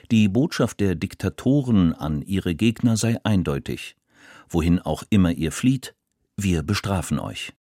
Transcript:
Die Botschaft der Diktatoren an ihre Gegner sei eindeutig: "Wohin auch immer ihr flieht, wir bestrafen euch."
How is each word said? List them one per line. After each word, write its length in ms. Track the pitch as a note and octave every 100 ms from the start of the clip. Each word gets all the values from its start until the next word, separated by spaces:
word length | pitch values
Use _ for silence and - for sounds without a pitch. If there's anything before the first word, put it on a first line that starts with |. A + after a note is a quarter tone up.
| -
Die 160 | A2+ G#2
Botschaft 520 | G#2+ E3 - A#2+ -
der 140 | G2
Diktatoren 1000 | E2 G2 - G2 - B2+ C#3+ B2+ G#2 E2+
an 280 | D#2+ D2+ D2+
ihre 320 | - F#2+ F2+
Gegner 420 | D#2 A2+ A2 B2 A2
sei 220 | A#2 A2+
eindeutig: 720 | A2 G2 D#2 C#2 - A#1+ - - _ _ - - -
"Wohin 300 | E2+ E2 F2
auch 220 | D#2 D2+ -
immer 220 | G#2 F2
ihr 200 | C#2 D#2
flieht, 440 | - B2+ C3+ - - _ _ _ -
wir 240 | G2 E2
bestrafen 560 | C#2+ G2+ G2+ F#2+ - D2
euch." 360 | G1+ G#1 - -